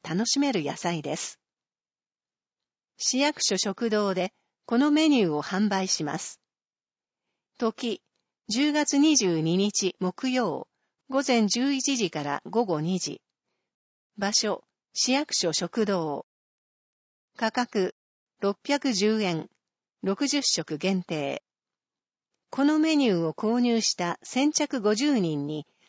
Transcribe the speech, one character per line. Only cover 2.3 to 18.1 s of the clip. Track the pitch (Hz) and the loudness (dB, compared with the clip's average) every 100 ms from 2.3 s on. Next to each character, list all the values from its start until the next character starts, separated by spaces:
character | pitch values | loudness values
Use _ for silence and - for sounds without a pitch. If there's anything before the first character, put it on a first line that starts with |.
| _ _ _ _ _ _ - | _ _ _ _ _ _ -10
市 | - 254 | -4 0
役 | 285 - | 0 0
所 | - 190 | -2 -2
食 | 208 - 233 | -2 -4 -2
堂 | 214 202 185 | 0 0 -2
で | 185 _ _ _ - | -4 _ _ _ -2
こ | 233 | 2
の | 294 | 4
メ | 294 320 | 4 4
ニ | 269 | 4
ュ | 185 | 4
ー | |
を | 147 | 0
販 | 143 190 214 | -2 0 0
売 | 196 190 | 0 -2
し | - | -2
ま | 151 147 | -2 -6
す。 | - - _ _ _ _ _ _ _ _ _ _ _ - | -8 -16 _ _ _ _ _ _ _ _ _ _ _ -4
時、 | 226 - 240 202 _ _ _ _ - | -4 -2 -6 -6 _ _ _ _ -6
十 | 220 302 | -2 0
月 | 294 294 285 | 0 0 4
二 | 311 285 | 4 6
十 | 196 160 | 4 2
二 | 160 180 | 2 2
日 | 202 - 190 - | 2 0 -2 -2
木 | 180 - 262 | -4 -2 -2
曜、 | 254 214 139 - _ _ _ - | 0 -2 -4 -10 _ _ _ -4
午 | 262 269 | -2 2
前 | 240 208 | 2 2
十 | 233 269 | 2 0
一 | 269 262 262 | 0 0 0
時 | 185 | -2
か | 156 | -2
ら | 143 143 160 | -4 -6 -4
午 | 214 220 | -2 0
後 | 156 | 0
二 | 160 185 | 0 -2
時。 | - - _ _ _ _ _ _ _ _ _ - | -4 -10 _ _ _ _ _ _ _ _ _ -6
場 | 202 | -2
所、 | 214 214 185 _ _ _ | 0 0 -4 _ _ _
市 | - - | -4 0
役 | 262 302 - | 0 0 -2
所 | 175 | -2
食 | 151 180 - 202 | -2 -4 -2 -2
堂。 | 190 160 143 - _ _ _ _ _ _ _ _ _ _ - | 0 -2 -6 -10 _ _ _ _ _ _ _ _ _ _ -4
価 | 226 | -4
格、 | - 240 214 185 - _ | -2 -2 0 -2 -4 _